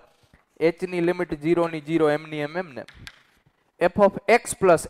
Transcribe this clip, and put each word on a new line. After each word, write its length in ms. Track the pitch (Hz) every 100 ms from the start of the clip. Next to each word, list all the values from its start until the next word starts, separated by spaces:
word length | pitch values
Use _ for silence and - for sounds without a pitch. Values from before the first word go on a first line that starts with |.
| - _ _ _ _ -
h 260 | 160 170 185
ની 100 | 180
લિમિટ 340 | 170 180 170
ઝીરો 340 | 160 147 170 170
ની 120 | 160
ઝીરો, 300 | 147 165 156
એમની 260 | 147 156 156
એમ 200 | 147 165
એમને. 280 | 180 120 - - - - _ _ _ _ _ _
F 140 | 175 -
of 200 | 202 - -
x 260 | 226 -
plus 280 | - 190 160 -